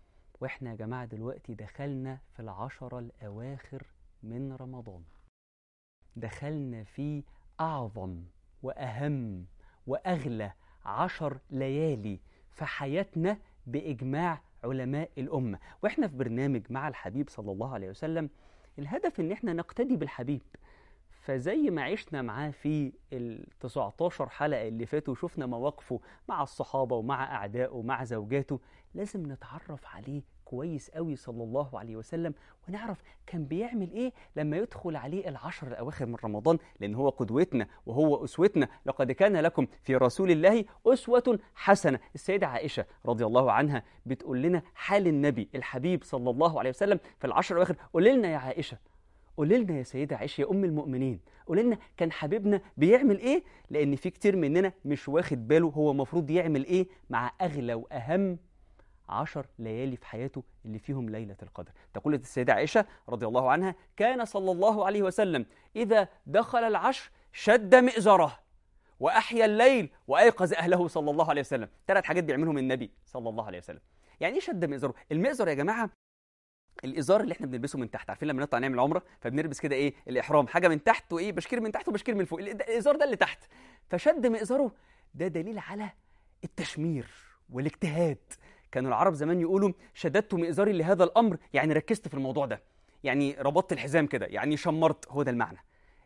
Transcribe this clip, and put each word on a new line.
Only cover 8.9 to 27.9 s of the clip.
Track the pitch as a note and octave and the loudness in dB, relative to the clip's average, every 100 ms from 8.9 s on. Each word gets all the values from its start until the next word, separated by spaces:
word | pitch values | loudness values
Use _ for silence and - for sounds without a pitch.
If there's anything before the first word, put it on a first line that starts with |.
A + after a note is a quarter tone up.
| A2 C#3+ C#3+ A#2 F#2 F2+ - - _ - | -6 -4 -4 -6 -10 -14 -20 -20 _ -8
وأغلى | C#3 F#3 F3 C3+ A2 G2+ - _ - - | -6 -4 -4 -4 -6 -8 -10 _ -16 -10
عشر | G#2+ F3+ - D3+ C3 - | -4 -4 -4 -8 -8 -10
ليالي | C3+ C3+ C#3 D#3+ C3 G#2 F#2+ - _ _ | -6 -4 -2 -2 -4 -6 -10 -14 _ _
في | - D#3 | -12 -10
حياتنا | - C#3 D#3 G3 E3 E3+ G#3 - _ - | -8 -4 -4 -4 -2 -2 -4 -10 _ -10
بإجماع | C3+ D#3+ B2 B2+ C#3+ F3 D#3+ _ - | -8 -6 -8 -4 -2 -4 -6 _ -12
علماء | A#2+ C3 B2+ C#3+ D#3+ - | -8 -6 -4 -6 -6 -10
الأمة. | C3+ D3 B2 F#2+ - - | -6 -4 -4 -6 -12 -6
وإحنا | G#3+ - A3 | -4 -2 -4
في | C3 | -2
برنامج | A#2+ A#2 C#3 B2+ - | -6 -2 -2 -2 -4
مع | B2+ D3 | -8 -8
الحبيب | B2+ F#2 A#2 C#3 | -8 -10 -6 -8
صلى | - G#2 | -8 -10
الله | F#2+ A#2+ | -8 -6
عليه | A#2+ F#2+ | -8 -10
وسلم، | G2+ D#3 E3 D3+ - - _ _ - | -10 -6 -6 -6 -12 -20 _ _ -14
الهدف | C#3+ C4 G4+ - | -8 -4 -4 -4
إن | E3 | -6
إحنا | F#3 A3 | -4 -4
نقتدي | E3+ E3+ - A#3+ A#3 | -6 -6 -4 -2 -2
بالحبيب. | C#3+ - B2 C#3 - - - - _ _ _ | -2 -8 -6 -6 -8 -20 -20 -20 _ _ _
فزي | - - C3+ C3+ C4+ D4 | -18 -8 -4 -2 0 0
ما | E3 | 0
عشنا | C3+ G#3 - C#3+ | -4 -6 -6 -8
معاه | A#2+ G#2+ D3+ | -6 -6 -8
في | C#3 D3 D#3 C3+ - _ | -6 -4 -2 -4 -8 _
ال | C3 A#2+ A2 - _ | -10 -8 -10 -16 _
تسعتاشر | B2+ C#3+ G#2 - E3+ - C3 | -10 -6 -6 -2 -4 -2 -8
حلقة | - D3+ C3 A2 | -2 -2 -2 -4
اللي | A2+ A#2 | -6 -4
فاتوا | D3+ D3 | -4 -4
وشفنا | B2+ F3 - B2+ | -6 -6 -6 -6
مواقفه | A#2+ C3+ - - A#2+ - - - | -4 -6 -6 -10 -10 -10 -20 -8
مع | F#3+ | -6
الصحابة | C#3 - C3 C3+ B2+ A#2+ | -6 -6 -4 -2 0 -2
ومع | A2+ C3 C3+ B2 | -2 -4 -4 -6
أعدائه | G2+ A#2 B2+ | -6 -4 -4
ومع | B2 A2+ | -4 -6